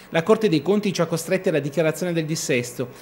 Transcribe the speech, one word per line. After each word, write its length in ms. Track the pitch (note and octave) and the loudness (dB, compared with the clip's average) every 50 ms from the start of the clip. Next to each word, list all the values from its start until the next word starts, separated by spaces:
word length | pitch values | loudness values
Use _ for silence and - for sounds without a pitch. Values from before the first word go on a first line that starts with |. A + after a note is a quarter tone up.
| - - | -14 -4
La 140 | D#3+ E3 | -2 0
Corte 260 | E3 - A3 A3 G#3+ G3+ | 2 4 4 4 4 2
dei 140 | D#3+ C#3+ | 2 2
Conti 280 | - F3 G3+ G#3 G#3 G3 E3 | 2 2 2 2 2 0 0
ci 80 | F3 | 0
ha 40 | E3 | 0
costretti 440 | E3+ E3+ D#3+ - E3 F#3+ F#3 F#3+ F#3+ | 0 -2 -4 -2 -2 -2 0 2 0
alla 80 | E3 D3 | 0 0
dichiarazione 560 | C#3 D3 - E3+ D#3+ D#3 D#3 - F3+ F3+ E3+ | -2 0 0 0 0 0 0 0 -4 -2 -2
del 100 | E3 D#3 | -2 -2
dissesto, 640 | D3 E3 D#3+ - - C3+ A#2+ A#2 - - - B2 - - - | -2 -4 -4 -2 0 0 0 0 -4 -6 -8 -8 -8 -10 -16